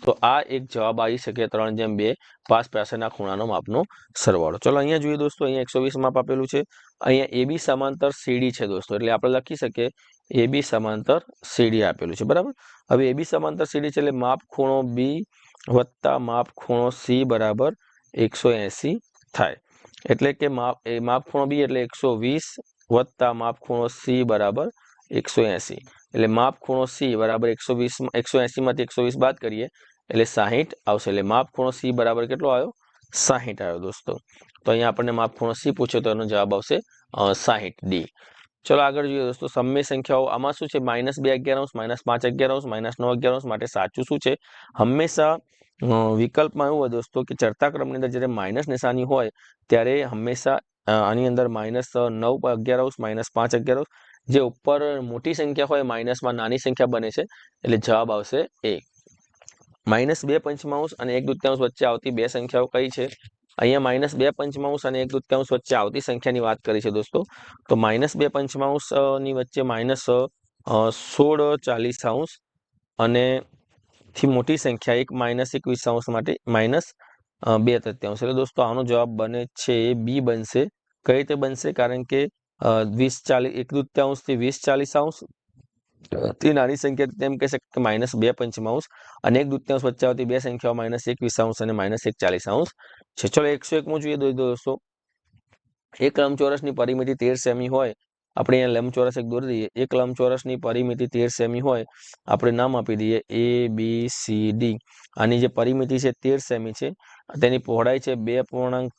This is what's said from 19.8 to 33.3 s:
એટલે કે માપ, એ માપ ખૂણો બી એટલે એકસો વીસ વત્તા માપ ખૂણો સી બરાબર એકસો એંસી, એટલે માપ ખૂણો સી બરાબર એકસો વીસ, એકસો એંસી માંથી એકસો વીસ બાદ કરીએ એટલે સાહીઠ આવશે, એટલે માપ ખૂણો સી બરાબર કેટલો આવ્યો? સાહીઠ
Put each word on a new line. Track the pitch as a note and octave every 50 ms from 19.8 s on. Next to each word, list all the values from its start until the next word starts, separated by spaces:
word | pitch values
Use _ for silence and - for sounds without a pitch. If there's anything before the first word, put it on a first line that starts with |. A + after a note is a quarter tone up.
| _ - _ - - -
એટલે | A#2+ A2 C#3 C#3 C#3
કે | - C#3+ C#3+
માપ, | C3+ B2 A#2+ B2 B2+ - -
એ | A#2 A#2+ A#2
માપ | A#2 A#2+ B2 C3+ C#3+ -
ખૂણો | - C#3+ C#3
બી | C#3 C#3+ D3
એટલે | C#3 C3 C3 B2+
એકસો | B2 A2+ - - - C3 A#2+
વીસ | G#2+ A2+ B2 C#3+ D#3+ - - - - - _ _ _ _ -
વત્તા | A#2 A#2+ B2+ - _ - C3 A#2+ A#2
માપ | A#2 A2+ A#2 A#2 -
ખૂણો | - - B2 A#2+ A#2+ A#2+
સી | - - - - B2+ B2+ B2+
બરાબર | A#2 A2 G#2 G2+ G2+ G#2 B2 D#3+ A#3 - _ _ _ _ _ _ -
એકસો | - A#2 - - - -
એંસી, | A2+ G#2+ F#2 D#2+ - - - - - - - _ _ _ -
એટલે | A2+ A2+ A2
માપ | A2 A#2 B2 C3+ - -
ખૂણો | - - C3 C3 C3
સી | B2+ - - C#3+ C3 A#2
બરાબર | G#2+ A2 A2 A2+ A2+ A#2 A#2
એકસો | A2+ - - - B2+
વીસ, | A#2+ A#2+ B2+ - - C3 C3 -
એકસો | A#2+ A#2 - - C3
એંસી | B2 A#2+ - C3+
માંથી | C3 B2+ A#2+ - A#2+
એકસો | - - - B2
વીસ | B2 B2+ C#3
બાદ | B2+ C3 C3+
કરીએ | - - A2+ G#2+ G#2+ A#2+ - _ _ - _ _ _ _ -
એટલે | - A2+ A2+
સાહીઠ | - - A2+ G#2 G#2 A#2 C3 D#3+ - - - - G#2
આવશે, | G#2 G#2 - G#2
એટલે | G2 G2+
માપ | G2 G2+ A2 B2 C3+ - -
ખૂણો | - B2+ B2+
સી | B2+ - - B2+
બરાબર | B2 B2 A#2 A#2 A#2 A#2 A#2
કેટલો | A#2+ C3 D3 E3 C#3
આવ્યો? | B2+ B2 D3 A#3+ - _ _ _ _ _ _ _ -
સાહીઠ | - - -